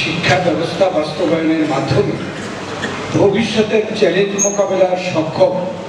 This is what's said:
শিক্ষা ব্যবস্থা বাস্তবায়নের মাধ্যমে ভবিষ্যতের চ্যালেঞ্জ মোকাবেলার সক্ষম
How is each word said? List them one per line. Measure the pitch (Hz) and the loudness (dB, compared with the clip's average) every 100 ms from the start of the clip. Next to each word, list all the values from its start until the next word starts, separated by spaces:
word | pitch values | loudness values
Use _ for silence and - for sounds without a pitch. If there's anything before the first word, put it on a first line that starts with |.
শিক্ষা | 160 170 - 180 175 | -2 -2 2 2 2
ব্যবস্থা | 151 165 - 190 156 | 0 -2 0 2 2
বাস্তবায়নের | 147 - 160 160 160 160 147 | -2 -2 0 2 2 0 0
মাধ্যমে | 139 135 139 131 - - - - - - - - - - 156 | 0 0 2 0 -2 -6 -8 -10 -10 -10 -8 -6 -6 -2 2
ভবিষ্যতের | 202 202 233 220 208 220 208 - | 4 4 0 0 2 0 0 0
চ্যালেঞ্জ | 175 180 202 202 196 | 2 2 0 0 0
মোকাবেলার | 202 185 190 180 180 180 | 0 0 2 2 2 -2
সক্ষম | 165 151 - 185 - - - | -2 -2 2 2 2 -4 -6